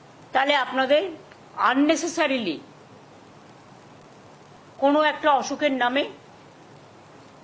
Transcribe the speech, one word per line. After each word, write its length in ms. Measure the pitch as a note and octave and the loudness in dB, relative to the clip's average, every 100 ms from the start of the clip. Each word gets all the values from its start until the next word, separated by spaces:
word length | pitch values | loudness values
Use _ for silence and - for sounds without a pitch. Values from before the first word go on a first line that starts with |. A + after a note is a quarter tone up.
| - - - | -20 -20 -4
তাহলে 240 | C4 C#4 C#4+ | 0 2 0
আপনাদের 560 | B3 B3+ C4 D4 F#4 D#4 - - - - | 0 -2 2 2 0 -8 -20 -20 -14 -2
unnecessarily 1000 | G#3 C4 D4 D#4+ E4+ E4+ D4+ C4+ G3 C3+ - - - - - - - - - - - - - - - - - - - - - - | 0 2 2 2 -2 -2 -2 -2 -4 -8 -12 -20 -20 -20 -20 -20 -20 -20 -20 -20 -20 -20 -20 -20 -20 -20 -20 -20 -20 -20 -20 -2
কোনো 240 | C#4 D4 | 2 2
একটা 300 | D4+ C#4+ D#4 | 2 0 2
অসুখের 400 | C4+ - C#4 D4 | 0 0 -2 -2
নামে 380 | C4 B3 C4+ - - - - - - - - - - - - - - | 0 -2 -2 -4 -10 -20 -20 -20 -20 -20 -20 -20 -20 -20 -20 -20 -20